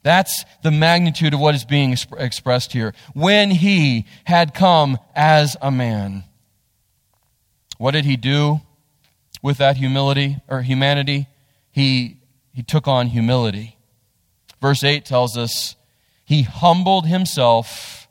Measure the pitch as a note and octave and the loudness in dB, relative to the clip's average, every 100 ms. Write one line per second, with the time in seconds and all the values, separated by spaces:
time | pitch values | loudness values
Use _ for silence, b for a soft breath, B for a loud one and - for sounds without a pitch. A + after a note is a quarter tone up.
0 | C#3+ F3+ F#3+ - - b D#3+ D3+ D#3+ E3+ | 2 2 0 -6 -10 b -2 2 2 2
1 | E3+ - D#3+ D3 D3+ C#3+ - C#3+ C3+ B2 | 0 0 -2 2 0 0 0 0 0 -2
2 | - - B2+ - - B2 - B2+ A2 B | -6 -8 -8 -6 -2 -2 -2 -4 -6 B
3 | B C#3+ F3 G#3 G3+ F#3 G3 F#3+ C#3+ A#2 | B -2 2 4 4 2 2 2 2 0
4 | - B - E3+ E3 - F#3 E3 C#3+ B2+ | -4 B 0 2 2 2 4 4 2 -2
5 | _ D3 D#3 D#3 D3 - C#3 C3 A#2+ G#2+ | _ 0 4 4 2 -2 -4 -2 -2 -4
6 | G2 G2 F#2 _ _ _ _ _ _ _ | -6 -10 -16 _ _ _ _ _ _ _
7 | _ _ _ _ _ _ _ - C3 D3+ | _ _ _ _ _ _ _ -6 -2 0
8 | C#3+ C3 C3 C#3+ D3 D3+ - _ _ _ | 0 -2 0 0 0 -2 -6 _ _ _
9 | _ _ _ - C3 C3+ C#3 C3+ C3 C3+ | _ _ _ -10 -6 0 2 2 -2 0
10 | C#3 C#3 C#3 C#3 _ C3 B2+ C3 C#3 C#3+ | 0 0 -2 -4 _ -6 -2 0 0 0
11 | C#3 C#3+ C#3 _ _ _ _ C#3+ C3+ C3 | -2 -4 -6 _ _ _ _ -2 0 0
12 | A#2+ - _ _ _ B2+ A#2 D#3 C#3+ B2+ | -4 -12 _ _ _ -14 -4 -2 0 0
13 | A#2+ A#2 A2+ B2+ A2+ G2+ A2+ _ _ _ | 0 0 0 0 -2 -6 -14 _ _ _
14 | _ _ _ _ _ _ C#3 C#3 C#3 D3 | _ _ _ _ _ _ -2 0 0 -2
15 | - B2+ B2 A#2 A#2 - - - _ _ | 0 0 0 -4 -6 -8 -10 -14 _ _
16 | _ _ _ D3+ B2 - F3 F3 F#3 F#3+ | _ _ _ 0 0 2 2 2 0 0
17 | D#3+ F#3 F#3 D3 A#2+ A#2 A2+ - - - | 0 -2 -2 0 2 2 0 -16 -18 -20
18 | _ | _